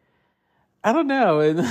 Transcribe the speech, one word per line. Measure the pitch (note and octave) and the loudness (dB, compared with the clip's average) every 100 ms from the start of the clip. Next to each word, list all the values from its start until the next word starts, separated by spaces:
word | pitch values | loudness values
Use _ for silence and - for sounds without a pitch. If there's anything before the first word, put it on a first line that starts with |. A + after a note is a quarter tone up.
| _ _ _ _ _ _ _ _ | _ _ _ _ _ _ _ _
I | G3+ | -2
don't | C#4 C#4+ | -2 0
know. | C4+ G#3+ D3+ | 0 0 2
<laughs> | |
And | D3+ D#3+ A#3 | 0 0 -4